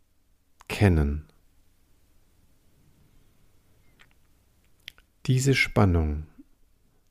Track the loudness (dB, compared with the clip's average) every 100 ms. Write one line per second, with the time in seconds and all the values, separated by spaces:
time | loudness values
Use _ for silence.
0 | _ _ _ _ _ _ -12 0 2 2
1 | 0 -4 -10 _ _ _ _ _ _ _
2 | _ _ _ _ _ _ _ _ _ _
3 | _ _ _ _ _ _ _ _ _ _
4 | -20 _ _ _ _ _ _ _ -20 -20
5 | _ _ -2 0 2 0 0 2 2 2
6 | 0 -4 -10 -18 -20 _ _ _ _ _
7 | _